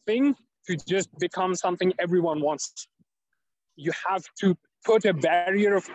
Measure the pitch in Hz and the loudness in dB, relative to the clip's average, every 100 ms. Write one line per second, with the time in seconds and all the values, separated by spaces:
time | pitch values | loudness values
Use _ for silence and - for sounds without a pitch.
0 | - 233 285 262 _ _ - 165 - 190 | -2 0 2 0 _ _ -8 -6 -2 -2
1 | - - 175 - 185 180 185 175 185 - | -2 -6 -6 -2 -2 -2 -2 0 -2 0
2 | 175 180 170 151 147 147 - - - _ | 0 2 2 0 -2 -2 -6 -14 -20 _
3 | _ _ _ _ _ _ _ - 151 - | _ _ _ _ _ _ _ -10 -8 -6
4 | 175 190 - - 196 175 _ _ - 220 | -4 -6 -6 -2 0 0 _ _ 2 4
5 | 208 165 160 175 175 196 208 196 - | 4 2 2 2 2 2 2 2 0